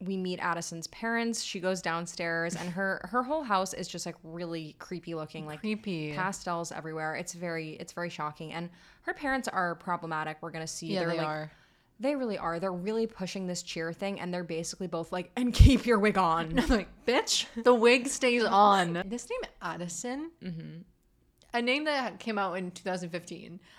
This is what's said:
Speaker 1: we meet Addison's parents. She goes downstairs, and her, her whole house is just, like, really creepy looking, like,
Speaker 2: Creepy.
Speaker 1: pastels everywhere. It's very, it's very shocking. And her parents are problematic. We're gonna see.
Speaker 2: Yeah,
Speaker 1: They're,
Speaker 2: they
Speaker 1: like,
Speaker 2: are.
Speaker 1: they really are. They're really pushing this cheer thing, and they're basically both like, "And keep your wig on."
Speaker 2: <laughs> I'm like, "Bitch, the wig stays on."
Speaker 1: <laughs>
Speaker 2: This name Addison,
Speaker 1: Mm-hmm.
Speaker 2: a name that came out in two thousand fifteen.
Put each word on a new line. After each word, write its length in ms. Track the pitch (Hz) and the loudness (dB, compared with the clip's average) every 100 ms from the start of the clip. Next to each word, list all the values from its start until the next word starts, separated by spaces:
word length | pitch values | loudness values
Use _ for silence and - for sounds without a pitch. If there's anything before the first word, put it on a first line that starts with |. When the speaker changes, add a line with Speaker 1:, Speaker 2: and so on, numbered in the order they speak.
Speaker 1:
we 160 | 185 190 | -6 -4
meet 220 | 185 180 | -2 -2
Addison's 480 | 175 170 - 165 165 | -2 -2 -4 -10 -12
parents. 540 | - 226 233 233 220 | -6 -2 0 0 -2
She 160 | - 190 | -6 -4
goes 240 | 180 185 | -2 -2
downstairs, 720 | 175 165 170 - 170 165 170 | -2 -2 -4 -6 -2 0 -2
and 140 | 170 175 | -2 -4
her, 300 | 175 190 180 - | -2 -2 -2 -2
her 120 | 247 | -2
whole 180 | 247 311 | 0 -2
house 320 | 254 190 190 | 2 2 0
is 140 | - 170 | -4 -8
just, 180 | 175 175 | -8 -8
like, 80 | 160 | -10
really 540 | 160 170 170 165 151 - | -12 -8 -6 -6 -8 -14
creepy 360 | - 175 165 | -10 -10 -6
looking, 300 | 160 156 156 | -8 -8 -10
like, 140 | 151 156 | -10 -6
Speaker 2:
Creepy. 520 | 214 214 208 165 151 | -4 -4 -4 -4 -4
Speaker 1:
pastels 560 | 151 185 185 180 170 165 | -4 -4 -4 -4 -4 -4
everywhere. 460 | 170 160 160 156 156 | -8 -8 -6 -4 -4
It's 160 | 180 | -6
very, 380 | 170 175 165 156 - | -6 -6 -4 -6 -10
it's 120 | 170 | -10
very 160 | - 175 | -8 -6
shocking. 420 | 170 151 - 156 | -4 -6 -6 -8
And 180 | 165 175 - - - | -8 -8 -12 -20 -10
her 100 | - | -8
parents 360 | 339 285 262 - | -4 -2 -2 -2
are 260 | 185 175 | 0 -2
problematic. 640 | 170 - 175 165 156 151 156 | -2 -4 -4 -2 -4 -4 -6
We're 120 | 165 | -8
gonna 160 | 160 160 | -8 -8
see. 200 | - 165 | -8 -4
Speaker 2:
Yeah, 60 | 190 | 0
Speaker 1:
They're, 80 | 170 | 0
Speaker 2:
they 80 | 165 | 0
Speaker 1:
like, 80 | 156 | -2
Speaker 2:
are. 240 | 151 156 - _ _ _ - | -2 -6 -12 _ _ _ -4
Speaker 1:
they 160 | 262 | -2
really 240 | 285 240 196 | 0 -2 -2
are. 220 | 170 170 | -2 -2
They're 120 | 190 | -2
really 360 | 180 196 226 226 | -2 -2 0 -2
pushing 400 | - 180 196 180 | -2 -6 -4 -4
this 120 | 175 | -6
cheer 280 | - 170 165 | -6 -6 -6
thing, 280 | 165 196 202 | -4 -4 -4
and 120 | 175 | -4
they're 120 | 180 | -4
basically 420 | 175 165 165 - 185 | -4 -4 -4 -6 -4
both 240 | 170 165 | -4 -4
like, 220 | 185 180 | -6 -4
"And 180 | 247 247 | -2 6
keep 320 | - 262 254 | 10 10 10
your 140 | 240 220 | 6 4
wig 180 | 208 190 | 6 4
on." 400 | 170 165 160 262 | 4 2 2 2
Speaker 2:
<laughs> 0 | |
I'm 80 | 233 | 2
like, 200 | 226 180 - | 2 0 -6
"Bitch, 420 | - 269 - - - 233 | 0 2 2 0 -2 4
the 100 | 247 | 6
wig 320 | 240 233 254 262 | 8 8 6 4
stays 380 | - 247 240 | 0 2 4
on." 580 | 220 196 208 196 170 170 | 6 8 8 8 4 0
Speaker 1:
<laughs> 40 | 190 | -4
Speaker 2:
This 220 | 240 - | -6 -6
name 120 | 494 - - | -6 -6 -8
Addison, 720 | 175 165 175 - 247 269 330 - | -8 -6 -8 -8 -6 -6 -8 -10
Speaker 1:
Mm-hmm. 420 | 185 165 156 165 - _ _ _ _ _ - | -10 -10 -10 -14 -18 _ _ _ _ _ -4
Speaker 2:
a 60 | 240 | 0
name 220 | 240 285 311 | 2 2 2
that 340 | 285 226 185 | 0 -2 -4
came 180 | 233 202 | -4 0
out 140 | 190 180 | 0 -2
in 140 | 180 | -6
two 140 | 180 | -6
thousand 260 | 190 180 175 | -4 -4 -4
fifteen. 480 | 170 175 165 - 175 - | -6 -8 -14 -14 -16 -20